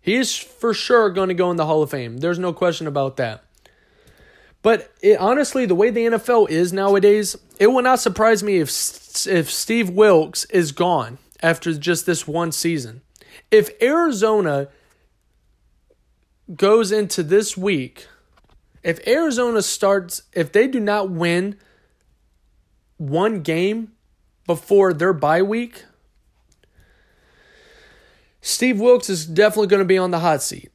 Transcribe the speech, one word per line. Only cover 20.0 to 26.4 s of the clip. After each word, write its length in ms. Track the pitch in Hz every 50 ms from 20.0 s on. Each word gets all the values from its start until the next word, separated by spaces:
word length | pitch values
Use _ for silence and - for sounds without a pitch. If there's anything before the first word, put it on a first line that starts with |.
| 180 175 - - _ _ _
if 200 | - 165 143 -
they 160 | 202 240 269
do 100 | 262 254
not 320 | 214 202 208 208 196 190
win 460 | 180 165 170 175 175 175 185 202 202 _ _ _ _ _ _ _ _ _ _ _ _ _ _ _ _ _ _ _ _ _ _ _ _ _ _ _ _ _
one 420 | 156 139 139 165 190 220 226 196
game 520 | 151 165 160 165 180 196 214 226 226 214 _ _ _ _ _ _ _ _ _ _ _
before 460 | - 175 160 - - 196 202 196 185 180
their 200 | 147 165 185 190
bye 300 | 151 139 147 156 175 190
week, 420 | 202 220 226 240 233 - - - _ _ _ _ _ _ _ _ _ _ _